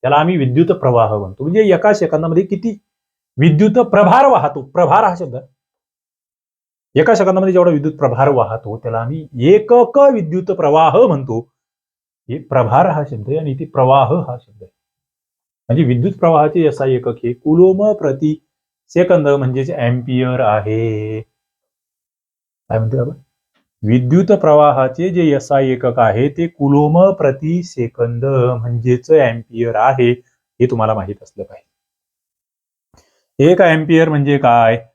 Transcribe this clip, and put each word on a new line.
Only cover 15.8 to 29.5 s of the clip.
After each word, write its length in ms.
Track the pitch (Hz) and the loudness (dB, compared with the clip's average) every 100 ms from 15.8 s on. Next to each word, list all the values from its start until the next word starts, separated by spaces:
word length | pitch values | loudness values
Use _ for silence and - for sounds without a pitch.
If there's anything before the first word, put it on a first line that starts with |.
विद्युत 300 | 139 123 165 | 0 0 -2
प्रवाहाचे 480 | 196 170 160 151 175 | 0 2 2 2 0
एसआय 300 | 156 - 135 | -2 -2 -2
एकक 240 | 123 127 113 | -2 -4 -6
हे 100 | 120 | -8
कुलोम 600 | 120 151 165 185 190 214 | -6 0 4 4 2 -2
प्रति 420 | 208 156 135 151 156 _ _ _ _ _ | -2 -4 -2 -4 -4 _ _ _ _ _
सेकंद, 380 | 165 180 175 143 | -2 2 2 2
म्हणजेच 440 | 143 127 127 135 | 0 0 -4 -6
अँपिअर 680 | 160 120 123 123 127 127 127 | -4 -2 -2 -4 -2 -2 -2
आहे. 840 | 107 107 104 110 113 107 107 110 | 0 0 -2 -4 -4 -6 -8 -10
काय 1600 | - _ _ _ _ _ _ _ _ _ _ _ _ _ _ 110 | -14 _ _ _ _ _ _ _ _ _ _ _ _ _ _ -4
म्हणतोय 200 | 113 131 | -2 -4
आपण? 140 | 123 - _ _ _ _ _ _ | -6 -8 _ _ _ _ _ _
विद्युत 480 | 104 123 123 165 196 | -2 0 2 0 2
प्रवाहाचे 760 | 202 156 151 147 135 131 131 180 | 0 4 4 4 2 -2 -4 -4
जे 260 | 175 160 139 | 0 0 0
एसआय 320 | - 139 135 | 0 0 0
एकक 320 | 127 127 120 | -2 -2 0
आहे, 300 | 113 107 139 | 0 2 -2
ते 180 | 143 170 | -2 -8
कुलोम 640 | _ 139 143 151 165 190 | _ 0 2 2 4 2
प्रति 520 | 190 143 135 156 175 | 2 -2 -2 -4 -6
सेकंद, 600 | 175 - 117 - 117 120 135 | -6 -8 -8 -4 -4 -2 -2
म्हणजेच 840 | 135 123 123 113 120 123 123 123 | 0 0 -2 -6 -4 -2 -2 2
अँपिअर 640 | 156 127 117 - | 2 2 -2 -12